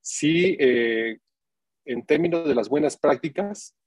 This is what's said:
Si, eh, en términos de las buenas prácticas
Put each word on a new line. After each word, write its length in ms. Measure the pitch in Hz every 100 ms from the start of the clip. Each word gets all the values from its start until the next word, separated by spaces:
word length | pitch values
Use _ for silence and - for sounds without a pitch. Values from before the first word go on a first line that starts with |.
Si, 560 | - - 147 165 185 170
eh, 600 | 135 120 117 113 113 110 _ _ _ _ _ _
en 200 | - 120
términos 440 | - 151 170 170 160
de 60 |
las 140 | 120 104
buenas 280 | 143 147 -
prácticas 800 | 147 135 160 139 202 208 - _